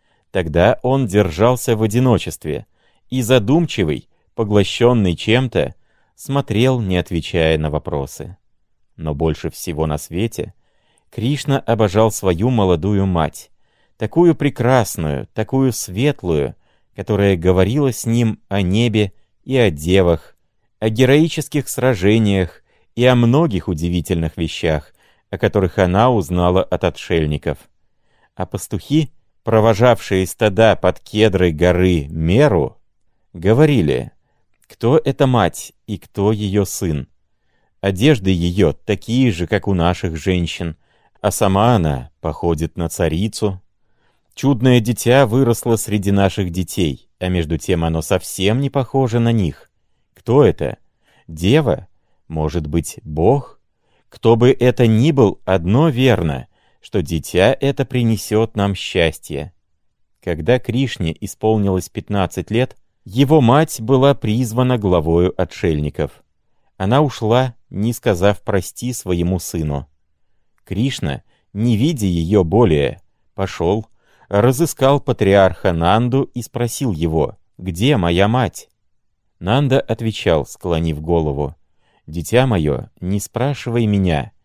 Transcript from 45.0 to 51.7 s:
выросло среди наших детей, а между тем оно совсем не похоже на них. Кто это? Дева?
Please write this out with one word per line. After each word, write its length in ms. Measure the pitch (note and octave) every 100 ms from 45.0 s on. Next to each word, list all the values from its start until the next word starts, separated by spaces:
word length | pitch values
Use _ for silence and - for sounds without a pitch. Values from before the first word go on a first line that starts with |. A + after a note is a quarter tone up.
| A#2 C3 B2+
выросло 500 | A#2+ B2+ A#2 A#2+ A2+
среди 340 | - G#2 G2
наших 400 | G2 G2 - F2+
детей, 580 | E2+ F2+ - E2 C2 _ _
а 100 | F#2
между 280 | F2+ D#2 D#2+
тем 280 | - F2+
оно 180 | E2 D#2+
совсем 580 | - F#2 - - F#2+ A#2
не 80 | C#3
похоже 500 | C#3 B2+ C3+ C3 A#2
на 140 | A#2
них. 380 | A#2 F2 - _ _ _ _ _
Кто 320 | _ - B2+
это? 320 | A#2+ - C2 - _ _ _ _ -
Дева? 640 | D#2+ F2+ C#3+ C3+